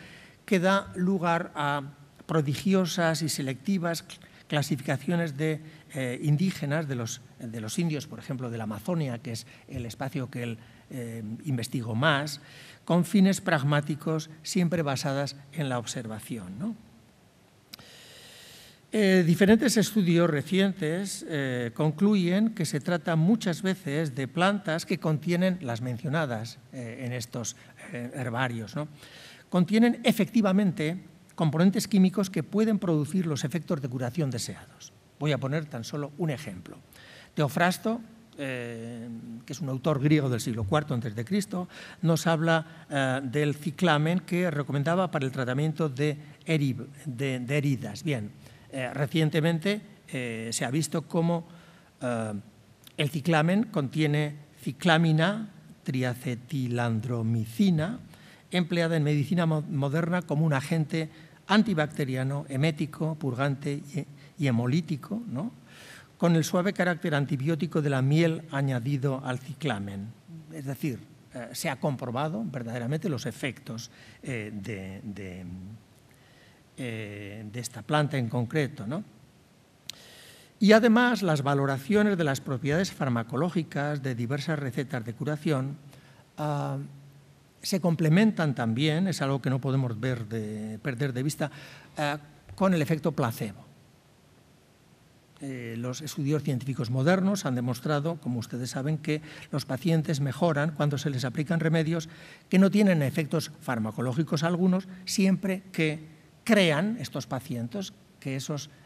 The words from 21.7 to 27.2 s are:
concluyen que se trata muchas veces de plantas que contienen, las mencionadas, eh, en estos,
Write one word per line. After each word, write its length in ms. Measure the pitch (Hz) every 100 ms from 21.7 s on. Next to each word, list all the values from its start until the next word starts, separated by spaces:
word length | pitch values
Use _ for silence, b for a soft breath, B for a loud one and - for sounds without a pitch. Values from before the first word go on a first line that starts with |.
concluyen 760 | - 156 156 196 208 175 185 226
que 160 | 220 156
se 160 | 147
trata 340 | 151 175 165 160
muchas 460 | 165 226 202 156
veces 540 | 190 190 - 143 160 127
de 120 | 127
plantas 580 | 170 185 202 180 160 -
que 140 | 180
contienen, 600 | 170 151 156 175 185 180
las 180 | 131 117
mencionadas, 800 | 127 120 147 156 151 113 113 - -
eh, 320 | 135 120 120 123
en 80 |
estos, 420 | 123